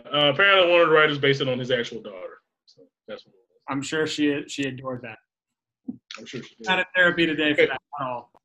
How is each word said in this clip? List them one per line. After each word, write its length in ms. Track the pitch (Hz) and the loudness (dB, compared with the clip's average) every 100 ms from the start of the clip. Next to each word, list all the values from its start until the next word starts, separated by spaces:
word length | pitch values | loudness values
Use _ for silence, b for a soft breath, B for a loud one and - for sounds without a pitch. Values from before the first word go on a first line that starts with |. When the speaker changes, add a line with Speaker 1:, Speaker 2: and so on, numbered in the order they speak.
| - | -4
Speaker 1:
uh, 180 | 147 147 | 0 2
apparently 380 | 143 196 196 175 | 4 4 6 6
one 100 | 175 | 4
of 60 | 160 | 6
the 60 | |
writers 240 | 156 151 143 | 6 4 2
based 240 | 139 135 | 0 0
it 80 | 131 | 0
on 100 | 123 | -4
his 120 | 123 | -2
actual 300 | 123 117 113 | -4 -4 -10
daughter. 380 | 104 92 87 - _ _ _ | -14 -14 -16 -18 _ _ _
So 180 | _ 90 _ - | _ _ _ -18
that's 180 | 104 _ | -18 _
what 80 | |
it 100 | _ _ | _ _
was. 120 | _ - | _ -8
Speaker 2:
I'm 120 | 139 | -8
sure 260 | 135 160 151 | -4 -4 -4
she, 360 | - 147 143 - | 0 0 -2 -8
she 160 | - | -8
adored 380 | 135 123 131 123 | -8 -8 -10 -10
that. 140 | 117 110 _ _ _ _ _ _ - - _ - | -12 -18 _ _ _ _ _ _ -16 -16 _ -18
Speaker 1:
I'm 80 | - | -14
sure 160 | 123 | -14
she 140 | - _ | -16 _
did. 100 | 190 | -4
Speaker 2:
Not 120 | 185 | -2
a 60 | 180 185 | -2 2
therapy 300 | 175 170 165 | 2 4 0
today 280 | 151 151 | 0 0
for 80 | 151 | 4
Speaker 1:
Okay. 80 | 151 | 2
Speaker 2:
that 100 | 131 _ 143 | 2 _ -10
at 40 | 127 | -8
all. 240 | 120 - _ | -8 -12 _